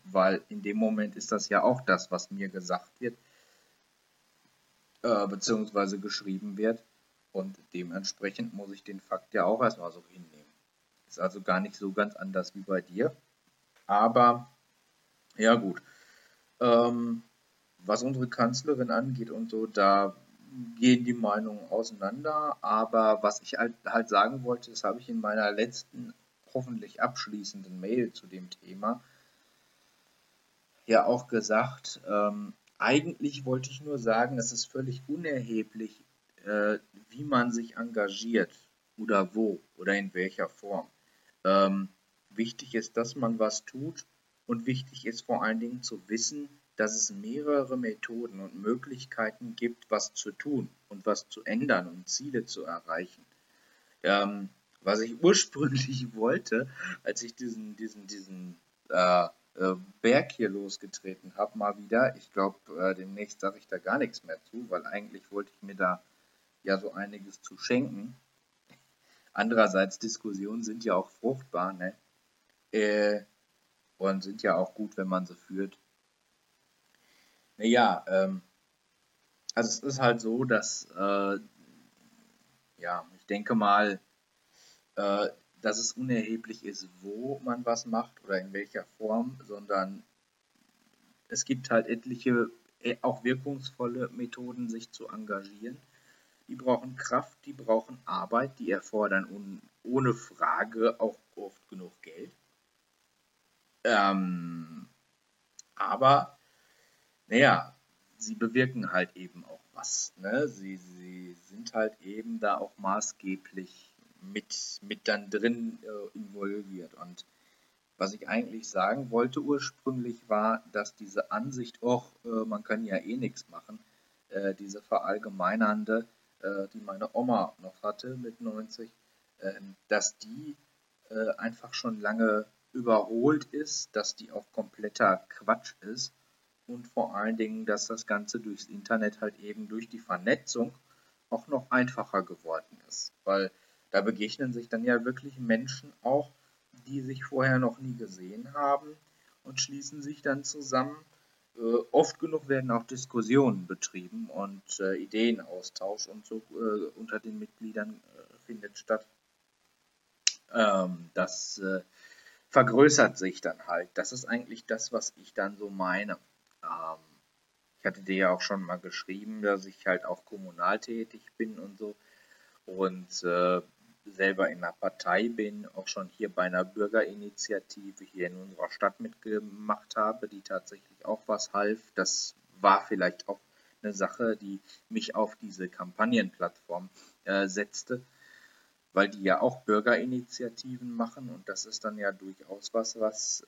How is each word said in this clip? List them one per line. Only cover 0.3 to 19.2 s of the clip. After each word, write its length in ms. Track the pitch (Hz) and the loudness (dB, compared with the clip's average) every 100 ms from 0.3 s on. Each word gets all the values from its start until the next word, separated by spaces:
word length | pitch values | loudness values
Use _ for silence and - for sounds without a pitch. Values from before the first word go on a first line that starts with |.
| 95 - | 4 -2
in 120 | 104 | -8
dem 160 | 101 107 | -4 2
Moment 380 | 110 107 104 - | 2 2 -2 -6
ist 160 | - | -4
das 180 | 104 - | -2 2
ja 140 | 101 | 4
auch 180 | 123 127 | 4 4
das, 300 | - 90 - | 2 2 2
was 180 | 90 - | -4 -4
mir 200 | 98 98 | -6 -6
gesagt 420 | 92 90 90 - _ | -6 -4 -4 -6 _
wird, 180 | 120 117 _ _ _ _ _ _ _ _ _ _ _ _ _ _ _ _ _ _ 120 | -6 -6 _ _ _ _ _ _ _ _ _ _ _ _ _ _ _ _ _ _ 2
äh, 220 | 107 98 | 2 2
beziehungsweise 720 | 98 - 110 104 101 98 98 | -2 0 0 2 0 0 0
geschrieben 580 | 101 - 101 95 104 98 | -4 -6 -4 -6 -6 0
wird. 260 | 110 117 _ _ _ _ _ | 0 0 _ _ _ _ _
Und 280 | 98 98 95 _ | -8 -6 -10 _
dementsprechend 840 | 90 87 92 98 - 101 101 117 98 | -8 -6 -6 -6 -6 -6 -4 -8 -8
muss 160 | 98 | -12
ich 120 | 101 | -14
den 160 | - 98 | -14 -14
Fakt 360 | - 95 - 104 | -6 -6 -2 2
ja 100 | 90 | 4
auch 160 | 113 | 4
erstmal 300 | 120 - 85 | 2 0 -6
so 120 | 87 - | -12 -18
hinnehmen. 440 | 92 80 76 - _ _ _ _ _ _ | -20 -20 -20 -20 _ _ _ _ _ _
Ist 120 | - | -4
also 220 | 92 98 | -4 -2
gar 180 | 95 92 | 0 0
nicht 160 | 101 - | 0 -4
so 160 | 98 | -2
ganz 240 | 95 104 - | 0 -2 -2
anders 400 | 95 95 90 101 | -4 -4 -4 -8
wie 60 | |
bei 200 | 95 92 | -2 -2
dir. 340 | - 90 147 - _ _ _ _ _ _ - | -2 0 0 -2 _ _ _ _ _ _ 2
Aber, 640 | 101 117 123 123 120 - _ _ _ _ _ _ _ _ - | 6 6 8 8 6 0 _ _ _ _ _ _ _ _ 4
ja 160 | 110 | 6
gut. 260 | 117 98 - - - - _ _ _ _ - | 6 4 -4 -10 -20 -20 _ _ _ _ 2
Ähm, 640 | 123 117 120 120 120 117 - _ _ _ _ _ | 6 8 8 2 0 -4 -8 _ _ _ _ _
was 240 | 90 110 | 0 0
unsere 260 | 127 131 123 | 2 0 -2
Kanzlerin 640 | - 120 127 151 131 120 | 2 2 2 0 0 2
angeht 400 | 117 131 117 | 0 0 -2